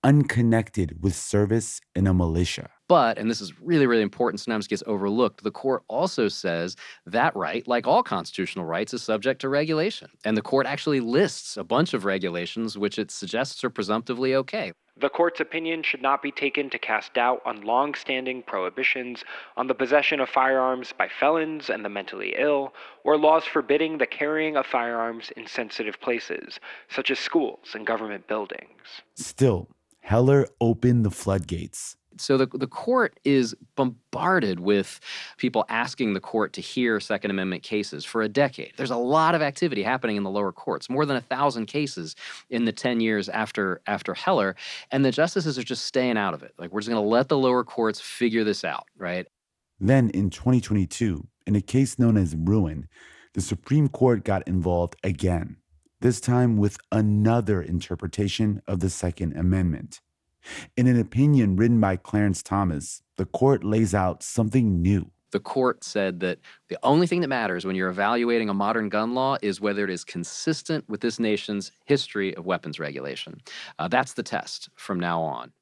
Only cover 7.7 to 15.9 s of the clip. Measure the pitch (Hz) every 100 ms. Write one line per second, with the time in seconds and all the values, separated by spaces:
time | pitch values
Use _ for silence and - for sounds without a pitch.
7.7 | 120 120 202 - 95 80 - 92 - 82
8.7 | 82 107 120 - 110 120 131 135 143 156
9.7 | 156 185 - - _ 110 107 - 135 127
10.7 | 143 - 139 117 135 - - - - 85
11.7 | 120 175 123 98 95 92 87 87 113 113
12.7 | 101 101 - 104 - 92 113 135 - 123
13.7 | - 98 107 113 123 131 135 131 214 98
14.7 | - _ _ 143 - 170 170 160 170 165
15.7 | 165 151